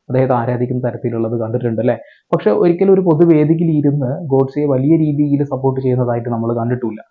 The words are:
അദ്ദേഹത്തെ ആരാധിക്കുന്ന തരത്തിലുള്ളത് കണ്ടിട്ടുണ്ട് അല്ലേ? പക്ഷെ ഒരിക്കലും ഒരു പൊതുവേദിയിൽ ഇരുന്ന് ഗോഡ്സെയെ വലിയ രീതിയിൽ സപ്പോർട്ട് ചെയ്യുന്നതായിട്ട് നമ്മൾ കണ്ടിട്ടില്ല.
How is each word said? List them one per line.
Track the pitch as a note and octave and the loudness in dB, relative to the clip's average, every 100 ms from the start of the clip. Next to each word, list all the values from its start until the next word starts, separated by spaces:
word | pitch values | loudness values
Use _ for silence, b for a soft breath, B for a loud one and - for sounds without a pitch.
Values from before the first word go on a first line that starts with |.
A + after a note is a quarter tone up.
അദ്ദേഹത്തെ | _ B2+ C3 | _ -2 0
ആരാധിക്കുന്ന | B2 A#2 B2 B2 B2 B2 | 0 -2 -2 -2 -2 -4
തരത്തിലുള്ളത് | A2+ A#2+ A2+ A2+ A#2 | -4 -6 -4 -4 -4
കണ്ടിട്ടുണ്ട് | A2+ A#2 B2 A2+ | -4 -4 -2 -2
അല്ലേ? | A#2+ A2+ B B _ | -2 -2 B B _
പക്ഷെ | E3 - | -2 2
ഒരിക്കലും | G#3 F3 E3+ G3 | 2 2 2 4
ഒരു | F#3+ | 4
പൊതുവേദിയിൽ | F#3 D3+ E3+ D#3+ D3+ E3 E3+ | 4 4 4 4 4 2 2
ഇരുന്ന് | D3+ C#3+ C#3+ B2+ C#3+ E3+ | 2 0 0 -4 -6 -2
ഗോഡ്സെയെ | C3+ C3+ D3 D3 | 0 0 -2 -2
വലിയ | C3 C#3 E3 | 0 2 2
രീതിയിൽ | D#3 C#3+ D3 C#3 | 2 0 0 0
സപ്പോർട്ട് | C#3+ C3 C3 C3 | -2 -2 -2 0
ചെയ്യുന്നതായിട്ട് | C3 B2+ B2 A#2+ A#2 | -2 0 0 -2 -4
നമ്മൾ | A#2 A#2 A#2+ | -4 -2 -2
കണ്ടിട്ടില്ല. | A#2 B2 A#2 G#2+ - | -2 -2 -4 -8 -18